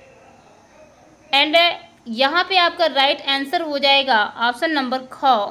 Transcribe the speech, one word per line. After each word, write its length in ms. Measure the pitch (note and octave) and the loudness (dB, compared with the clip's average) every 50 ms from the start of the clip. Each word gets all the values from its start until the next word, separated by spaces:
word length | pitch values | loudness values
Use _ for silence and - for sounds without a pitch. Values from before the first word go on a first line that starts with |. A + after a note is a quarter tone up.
| - - - - - - - - _ - - - _ _ - - - - _ _ - - - _ _ - - | -20 -20 -20 -20 -20 -20 -20 -20 _ -20 -20 -20 _ _ -20 -20 -20 -20 _ _ -20 -20 -20 _ _ -2 0
And 400 | C#4 C#4+ D#4 D4+ E4 E4+ E4+ E4 - - - _ _ _ A#3+ | 0 0 2 2 2 2 2 0 -4 -12 -20 _ _ _ -10
यहाँ 380 | A3 A3+ C4 C#4 D#4 F4 F#4 F#4+ | -2 0 0 0 2 0 0 2
पे 80 | F#4+ | 2
आपका 300 | F4+ F4 E4+ E4+ F4 E4+ | 2 2 2 0 0 -2
राइट 360 | D#4 B3+ C4+ C4+ C#4 D4+ D4 - | 0 2 2 2 0 0 -2 -4
आंसर 380 | C#4 C4+ C#4 C#4 C#4 F4 F4 | -4 -4 -4 -4 -4 -4 -4
हो 180 | E4+ D4+ C#4+ C#4 | -4 -4 -4 -2
जाएगा 560 | B3 C#4 C#4 C#4 C4+ C4 A#3+ G#3+ G#3 - - - | 2 2 2 2 2 2 2 2 0 -2 -2 -2
ऑप्शन 320 | A#3 A#3+ A#3+ - E4+ E4 | -2 -2 -2 -2 -4 -2
नंबर 280 | D#4 C#4+ C4 B3 C4 C4 | -2 -2 -2 -4 -4 -6
ख। 260 | B3+ - - - D4+ C4+ B3 G#3+ G3+ - | -8 -10 -8 -2 2 2 2 2 0 -4